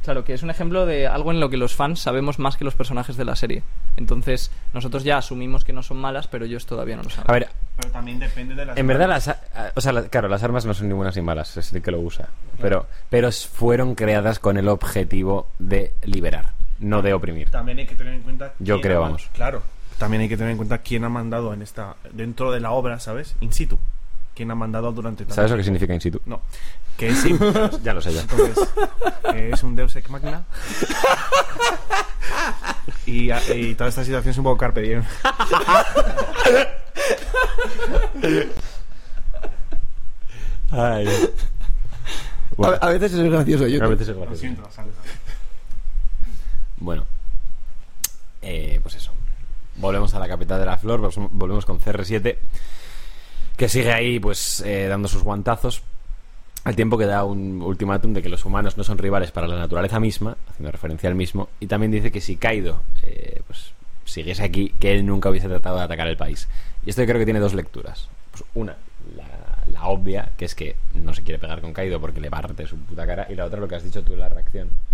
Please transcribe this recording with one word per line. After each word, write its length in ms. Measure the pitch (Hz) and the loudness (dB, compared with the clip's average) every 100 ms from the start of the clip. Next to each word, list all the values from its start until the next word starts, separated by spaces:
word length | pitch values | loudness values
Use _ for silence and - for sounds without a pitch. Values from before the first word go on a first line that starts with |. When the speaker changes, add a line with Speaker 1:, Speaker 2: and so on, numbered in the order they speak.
Speaker 1:
claro, 200 | - 131 123 | 0 0 0
que 80 | |
es 100 | 131 | -2
un 60 | 165 | -2
ejemplo 360 | 160 170 185 180 | -2 -2 0 0
de 220 | 147 135 | 2 2
algo 240 | 143 156 | 2 2
en 80 | 165 | 2
lo 100 | 143 | 0
que 80 | 127 | 0
los 160 | 123 | 2
fans 260 | - 143 170 | 2 0 -2
sabemos 380 | - 127 143 139 | -2 -2 -2 -2
más 180 | 135 - | -2 0
que 80 | 139 | 0
los 100 | - | 2
personajes 400 | 117 123 123 120 | 2 0 -4 -4
de 100 | 123 | -2
la 100 | 123 | 0
serie. 280 | 120 113 - - - - | 0 0 -2 2 4 6
Entonces, 560 | - 117 139 127 - - - | 6 4 2 0 0 0 -2
nosotros 300 | 127 123 135 | -2 -4 -4
ya 140 | 135 143 | 0 0
asumimos 460 | 120 127 127 131 | -2 -6 2 4
que 80 | - | 6
no 80 | 131 | 4
son 160 | 123 139 | 0 -2
malas, 300 | 135 135 - | -4 -4 -6
pero 180 | 123 113 | -6 -8
ellos 200 | 117 - | -8 -8
todavía 320 | 117 117 113 | -6 -6 -6
no 60 | |
lo 60 | 110 | -6
saben. 200 | - - | 0 2
Speaker 2:
A 40 | |
ver, 160 | 120 123 - - - | 2 0 -4 -4 -2
Speaker 3:
Pero 140 | - | -4
también 280 | 123 123 123 | -4 -4 -2
depende 340 | 135 - 127 | -2 -4 -4
de 120 | 135 135 | -6 -4
las 120 | 127 | -2
Speaker 2:
en 80 | 131 | 0
verdad 160 | 131 185 | 2 2
Speaker 3:
armas. 220 | 160 - | 0 -2
Speaker 2:
las 100 | - - - | -6 -6 -6
a-, 120 | 107 | -4
a-, 40 | - | -2
o 60 | |
sea, 100 | 117 | -2
la, 100 | 120 90 | -2 -2
claro, 200 | 127 101 | -2 -2
las 160 | 98 | -2
armas 220 | 117 123 113 | -2 -2 -2
no 80 | |
son 160 | 98 101 | -4 -4
ninguna 220 | 98 95 | -4 -4
sin 120 | 92 85 | -4 -4
malas, 300 | 78 78 - | -6 -8 -6
es 140 | - | -2
el 80 | 92 | -2
que 80 | 82 | -2
lo 80 | 87 | -6
usa. 260 | 85 - - | -4 -4 -4
Speaker 3:
Claro. 320 | - - - | -4 -4 -2
Speaker 2:
Pero, 260 | 98 92 - - - | 0 0 -4 -8 -2
pero 180 | 120 120 | 0 0
s-, 180 | 110 - | -4 -6
fueron 480 | - 120 120 131 120 | 0 0 2 0 -2
creadas 440 | 107 107 104 107 | 0 0 0 -2
con 180 | 101 98 | -2 0
el 100 | 101 | 0
objetivo 800 | 101 - 101 92 95 92 98 - - | 0 -2 -2 2 2 2 -2 -2 0
de 360 | - - - - | 2 2 2 0
liberar, 500 | 104 95 82 - - - - - | 2 2 2 4 4 4 2 2
no 220 | 104 104 | 0 2
de 120 | 98 | 2
oprimir. 360 | 95 - 80 76 | 2 -2 0 2
Speaker 3:
También 300 | - - - | 4 2 2
hay 60 | - | 4
que 80 | - | 4
tener 180 | - | 4
en 80 | - | 0
cuenta 300 | 123 131 139 - | 2 0 0 -6
Speaker 2:
Yo 160 | 98 101 | -2 0
Speaker 3:
quién 60 | |
Speaker 2:
creo, 140 | 95 87 | 2 0
Speaker 3:
ha 40 | |
ma-, 60 | 80 | 0
Speaker 2:
vamos. 220 | 78 - | -2 -2
Speaker 3:
Claro. 280 | - 123 139 - - - - | 0 0 0 -4 -6 -8 -2
También 240 | 107 110 | 0 0
hay 80 | 110 | -2
que 80 | 107 | -4
tener 140 | 113 | -4
en 60 | 110 | -4
cuenta 220 | 107 120 | -4 -4
quién 260 | - 117 117 | -2 -4 -4
ha 40 | |
mandado 440 | 120 113 117 117 | -6 -6 -6 -8
en 80 | 104 | -10
esta, 340 | 104 - 101 - - | -12 -14 -14 -14 -18
dentro 400 | 107 117 113 127 | -12 -10 -6 -4
de 80 | 123 | -4
la 120 | 117 | -4
obra, 280 | 127 123 117 | -4 -4 -6
¿sabes? 360 | 113 113 151 - | -10 -10 -6 -2
In 140 | 113 | 2
situ. 260 | - 165 - - - - - - - | 2 4 2 2 0 -2 -2 -2 -4
¿Quién 160 | 113 | -6
ha 40 | 117 | -6
mandado 360 | 113 110 117 | -4 -4 -6
durante 320 | 113 113 107 | -6 -8 -8
tanto 100 | 104 | -4
Speaker 2:
¿Sabes 160 | - 107 | 0 0
lo 80 | 117 | 2
que 60 | |
Speaker 3:
tiempo? 160 | 98 92 | 0 0
Speaker 2:
significa 140 | 90 87 | -2 -2
in 60 | |
situ? 200 | 87 80 - | -4 -4 -4
Speaker 3:
No. 140 | 117 - - - - - - | -4 -6 -4 -4 -2 -2 -2
Que 120 | 226 | 0
es 180 | 269 247 | 2 2
in-, 140 | 165 208 208 | 2 2 2
Speaker 2:
<laughs> 220 | 214 - | 0 -2
Ya 120 | 113 - | 0 0
lo 60 | |
sé, 120 | 92 | 0
ya. 80 | 80 | -2
Speaker 3:
Entonces, 480 | 78 - 415 - 370 - 392 - 427 - - | 0 2 2 2 0 0 0 2 0 0 -2
eh, 160 | 220 117 | 2 4
es 100 | - | 4
un 120 | 127 117 | 6 6
Deus 200 | 127 - | 6 6
Ex 120 | - | 2
Machina. 320 | 139 143 170 - - - - - - 523 539 - 554 - - 480 - - 392 403 - - - - - - - - - - | -2 -2 -2 -2 -6 -6 -4 -4 0 0 0 0 0 0 0 -2 -2 -2 -2 -2 0 2 2 -2 -4 -2 -2 -2 -2 2
Y, 240 | 120 120 | 4 4
a-, 100 | 117 - 120 | 4 0 0
y 180 | 117 | 0
toda 160 | - 120 | 0 0
esta 140 | 120 | 0
situación 280 | 131 135 123 | -2 -2 0
es 60 | 123 | 0
un 60 | |
poco 140 | 135 196 | 2 4
carpe 240 | 123 113 | 4 2
diem. 220 | 107 165 110 - 254 269 214 175 - 190 - 277 311 - - 480 480 494 539 - - - 554 - - 508 508 480 480 466 480 - - 277 180 156 - - - - - - - - - - - - - - - - - - - - - - - | 2 2 0 -2 -2 0 0 2 4 2 4 2 2 2 -2 0 4 4 2 -2 -4 -4 -4 -4 -4 -2 2 2 4 2 4 4 2 0 0 0 0 -2 -4 -4 -4 -6 -4 0 2 2 2 0 2 4 4 4 0 2 -2 -2 0 2 2
Speaker 2:
Ay. 360 | 127 120 110 101 | 2 0 0 0
Speaker 4:
A, 40 | 101 110 - - - - - - - - - - - - - | 0 0 2 0 0 2 4 2 0 -2 -2 0 2 2 4
Speaker 2:
Bueno. 200 | 104 185 | 2 2
Speaker 4:
a 80 | 170 | 2
veces 240 | 175 208 | 0 0
es 100 | 175 165 | 0 2
gracioso, 360 | 160 143 151 127 | 2 2 2 0
yo 100 | 139 | 0
Speaker 2:
A 20 | |
Speaker 4:
creo. 100 | 110 | 2
Speaker 2:
veces 160 | - 107 | 2 0
es 60 | 95 | -6
Speaker 3:
Lo 60 | |
Speaker 2:
gracioso. 200 | 90 120 | -8 -6
Speaker 3:
siento, 220 | 127 123 107 | -6 -8 -12
sale, 180 | - 107 | -8 -6
sale. 180 | - - - - - - - - - - - - - - - - - - - | -6 -6 -6 -6 -4 -4 -4 -2 -2 0 2 2 4 4 4 4 4 4 2
Speaker 2:
Bueno. 280 | 87 85 - - - - - - - - - - - - - - | -2 0 2 2 4 4 4 0 0 -4 -4 -6 -6 -6 -8 -10
Eh, 380 | 92 82 80 87 | -8 -4 2 2
pues 140 | 80 - | 2 -2
eso. 160 | - - - - - - - - | 0 0 0 -2 -4 -6 -6 -4
Volvemos 380 | 98 98 104 | -2 2 2
a 60 | 101 | 2
la 80 | 92 | 0
capital 320 | 90 87 92 | 0 0 2
de 60 | 95 | 4
la 120 | 90 | 2
flor, 240 | 110 113 | 2 2
vol-, 280 | 110 - 101 | 2 0 2
volvemos 340 | 101 92 104 98 | 2 4 2 2
con 140 | 90 | 4
C 100 | - | 4
R 120 | 101 95 | 2 0
siete, 340 | 110 110 - - - - - - - - - - - - - | -2 0 2 2 2 -2 -4 -4 -8 -8 -10 -8 -2 0 2
que 140 | 123 | 0
sigue 220 | 120 117 | 0 0
ahí, 260 | 117 120 120 | 0 -2 0
pues, 420 | 101 98 - - | 0 -2 -4 -6
eh, 260 | 101 101 98 | -4 -4 -4
dando 200 | 98 101 | -4 0
sus 160 | 95 | 0
guantazos, 600 | 104 101 101 117 123 - - - - - - - - - - | 0 -4 -4 -2 -2 -4 -6 -10 -8 -12 -12 -18 -16 -10 -6
al 80 | 95 | -2
tiempo 220 | 110 113 | -2 0
que 80 | 104 | 0
da 180 | 101 | -2
un 380 | 101 101 95 95 | -4 -4 -6 -8
ultimátum 500 | 85 95 98 101 110 | -6 -4 -2 2 2
de 100 | 104 | 2
que 60 | 87 | 2
los 160 | 87 | 0
humanos 320 | 98 101 104 - | 2 2 2 2
no 80 | |
son 140 | 98 101 | 2 2
rivales 340 | 98 98 90 | 2 0 -2
para 160 | - 85 | -4 -4
la 80 | 87 | -4
naturaleza 460 | 85 85 98 113 | -2 -2 -2 -2
misma, 340 | 110 - 110 120 - | -2 -2 -6 -6 -8
haciendo 200 | - 73 | -8 -8
referencia 380 | - 78 80 92 | -6 -6 -4 -4
al 80 | 92 | -2
mismo, 320 | 90 98 101 - | -4 -4 -8 -10
y 60 | 98 | -6
también 260 | 104 110 | -2 -2
dice 180 | 104 107 | 2 0
que 80 | 104 | 0
si 160 | - - | -2 -2
Kaido, 460 | 117 113 - - - - | -2 0 0 2 4 6
eh, 380 | - 127 131 - - | 6 2 -2 -2 -2
pues, 240 | - - - - - | -6 -6 -10 -8 -8
siguiese 400 | - - 80 90 | -6 -6 -6 -2
aquí, 320 | 101 92 101 - | 0 0 2 4
que 140 | 101 | 4
él 140 | 101 101 | 4 4
nunca 240 | 101 101 | 2 4
hubiese 180 | 95 98 | 4 6
tratado 300 | - 92 92 | 4 4 2
de 80 | 87 | -2
atacar 240 | 82 82 | -4 -4
el 80 | 80 | 0
país. 320 | 78 69 - - - - - | 0 0 0 -2 -2 0 0
Y 40 | |
esto 120 | 101 | 2
yo 60 | 120 | 0
creo 120 | 117 | 2
que 60 | 110 | 2
tiene 140 | 110 | 2
dos 140 | 101 | 0
lecturas. 560 | 95 90 - - - - - - | -2 -6 -10 -10 -10 -10 -10 -14
Pues 120 | - - | -12 -8
una, 220 | 117 107 - - - - - | -6 -6 -8 -12 -10 -12 -12
la, 100 | - - - - - | -14 -10 -2 2 4
la 140 | - 90 | 4 4
obvia, 480 | 98 95 95 - - | 4 4 4 2 0
que 80 | |
es 120 | 87 - | -2 -4
que 200 | 78 - - | -4 0 2
no 200 | - 80 | 4 4
se 100 | - | 4
quiere 160 | - 80 | 4 2
pegar 220 | 80 80 | -2 -4
con 100 | 82 | -6
Kaido 300 | 80 95 85 | -6 -6 -4
porque 180 | 76 73 | -4 -4
le 100 | 73 | -6
parte 380 | 76 - - 76 | -6 -8 -8 -6
su 80 | - | -6
puta 280 | - - - | -6 -2 -2
cara, 200 | 87 - | -4 -6
y 60 | 95 | -6
la 100 | 87 | -6
otra, 160 | 101 | -6
lo 60 | 101 | -6
que 60 | 87 | -4
has 80 | 90 | 0
dicho 180 | 95 | 2
tú, 140 | 92 90 | 4 6
la 100 | - | 6
reacción. 420 | - - - - - - | 6 4 2 4 4 4